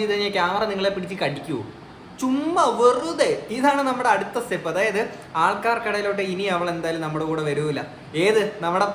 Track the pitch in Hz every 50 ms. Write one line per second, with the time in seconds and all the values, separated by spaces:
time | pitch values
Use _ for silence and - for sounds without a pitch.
0 | 214 202 202 202 202 196 196 185 175 180 190 208 220 208 196 190 196 196 196 185
1 | 180 170 196 - 165 139 143 - - 165 143 117 107 - - - - - - -
2 | - - - - 262 262 262 285 302 320 349 392 311 247 208 220 240 247 247 254
3 | 311 330 330 - 254 175 143 - - - 214 262 262 285 277 277 277 262 254 254
4 | 254 233 202 190 196 - - 240 233 - 190 165 151 165 160 185 214 220 190 208
5 | 226 - - - - - - 160 165 190 208 214 226 233 233 226 - 214 202 208
6 | 202 202 196 196 196 190 180 185 202 196 180 170 175 175 170 165 165 165 165 160
7 | 160 151 156 156 160 160 160 156 156 147 143 143 151 151 143 127 - - - -
8 | - - - 156 180 208 214 214 196 208 - - - 170 175 190 202 202